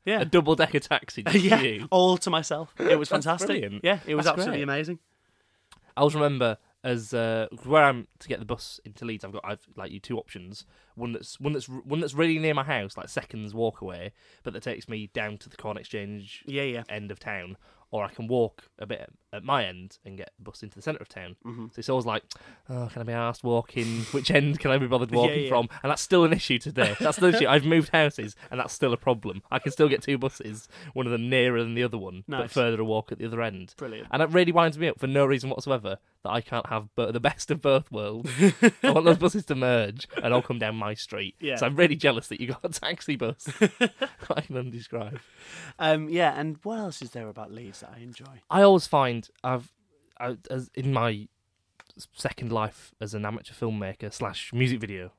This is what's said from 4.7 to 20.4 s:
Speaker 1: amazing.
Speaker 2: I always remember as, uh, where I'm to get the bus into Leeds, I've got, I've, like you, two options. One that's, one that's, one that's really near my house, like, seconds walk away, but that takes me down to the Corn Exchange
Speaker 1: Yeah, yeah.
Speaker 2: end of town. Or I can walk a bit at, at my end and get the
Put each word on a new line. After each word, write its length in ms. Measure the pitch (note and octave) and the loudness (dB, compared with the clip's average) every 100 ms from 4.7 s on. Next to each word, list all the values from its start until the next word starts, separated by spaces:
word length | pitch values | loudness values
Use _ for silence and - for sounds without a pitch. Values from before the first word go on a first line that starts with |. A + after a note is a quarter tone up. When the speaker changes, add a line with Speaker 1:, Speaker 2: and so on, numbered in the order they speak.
| C#3 | -4
Speaker 1:
amazing. 240 | D#3 E3+ _ _ _ _ _ _ _ - _ - | -4 -8 _ _ _ _ _ _ _ -20 _ 2
Speaker 2:
I 20 | |
always 160 | D3 D3+ | 2 4
remember 420 | D3 C3+ A#2+ G#2+ _ _ C3 | 0 2 0 -2 _ _ -4
as, 280 | A#2+ G#2+ | -4 -2
uh, 340 | A#2+ A2+ A2+ A2 A#2 B2 | -2 0 -2 -4 -8 2
where 180 | D#3 | 6
I'm 240 | C#3+ B2 - _ | 6 4 -8 _
to 80 | - | -10
get 100 | A#2+ | -8
the 60 | G#2+ | -6
bus 340 | A#2+ - - G#2+ | -10 -10 -16 -18
into 180 | G#2 | -12
Leeds, 220 | A#2+ G#2+ G2 | -10 -10 -10
I've 80 | |
got, 100 | G2+ | -12
I've, 240 | G2 G#2 _ - | -10 -12 _ -16
like 160 | F#2+ | -14
you, 80 | G2 | -12
two 180 | - A#2 | -8 -8
options. 480 | - F#2+ F2+ G#2 - _ _ - | -8 -16 -16 -18 -20 _ _ -12
One 160 | A#2+ | -8
that's, 260 | A#2 - - | -8 -12 -8
one 140 | C#3 | -4
that's, 160 | D3 B2+ | -4 -6
one 320 | B2+ C3 D3+ | -12 -6 -4
that's 140 | D3+ | -2
really 260 | C#3 E3 D#3+ | 0 2 2
near 140 | D#3 | 0
my 100 | D3 | 0
house, 320 | C3+ C3 G2 - | 0 -4 -4 -10
like, 140 | - | -10
seconds 440 | - - A2 G#2+ | -10 -8 -12 -8
walk 280 | A2 A2+ - | -2 -2 -4
away, 320 | G2 F2 F#2+ _ _ _ | -12 -10 -14 _ _ _
but 100 | - | -12
that 100 | G2+ | -10
takes 240 | - - - | -10 -10 -10
me 200 | A2 G#2 | -10 -8
down 240 | A#2 G#2+ G#2 | -6 -6 -8
to 100 | - | -16
the 80 | - | -12
Corn 180 | G#2+ G#2+ | -10 -10
Exchange 640 | - G#2+ G2+ G#2 G2 - - | -10 -10 -10 -12 -14 -18 -8
Speaker 1:
Yeah, 160 | C#3 | -4
yeah. 200 | C#3 A#2+ A2+ | -4 -6 -8
Speaker 2:
end 240 | G#2 G#2 | -10 -10
of 80 | G2 | -12
town. 380 | - G2+ F2 G2 _ _ - | -10 -10 -10 -16 _ _ -10
Or 120 | A2 G2+ | -6 -6
I 20 | |
can 200 | - A2+ | -6 -2
walk 400 | B2 A2+ - _ - | 0 0 -4 _ -16
a 60 | G#2 | -12
bit 160 | - | -12
at, 80 | - _ _ | -14 _ _
at 100 | G#2 | -12
my 220 | A2 C3+ G2 | -2 -2 -2
end 320 | F#2 F#2 - G2+ | -8 -16 -18 -18
and 100 | F#2+ | -16
get 160 | - | -18
the 60 | _ | _